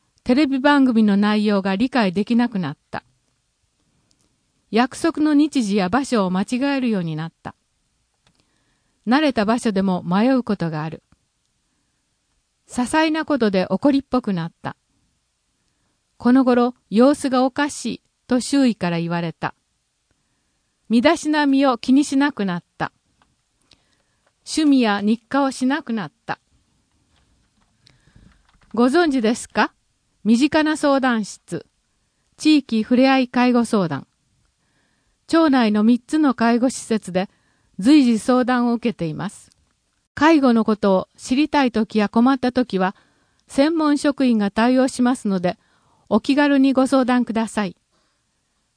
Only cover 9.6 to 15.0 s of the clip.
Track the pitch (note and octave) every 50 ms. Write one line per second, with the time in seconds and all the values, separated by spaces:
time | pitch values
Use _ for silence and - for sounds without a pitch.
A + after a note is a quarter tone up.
9.6 | - A#3 G3 G3 F#3+ G3 F#3 F3 - E3 F3 G3 A3 C4 C4+ B3+ A#3 - G3+ -
10.6 | E3+ E3 D#3+ D3+ D3+ D#3+ D#3+ - _ _ _ _ _ _ _ _ _ _ _ _
11.6 | _ _ _ _ _ _ _ _ _ _ _ _ _ _ _ _ _ _ _ _
12.6 | _ - - - B3 A#3+ - D#4 D#4+ D#4+ D#4 D#4+ D4+ - D4+ B3+ A#3 G#3 G3 F#3+
13.6 | F3+ - F#3+ F#3+ - F#3+ B3+ C#4 - - - B3 - A3 G3 E3+ E3 E3 - _
14.6 | - C#3+ - _ _ _ _ _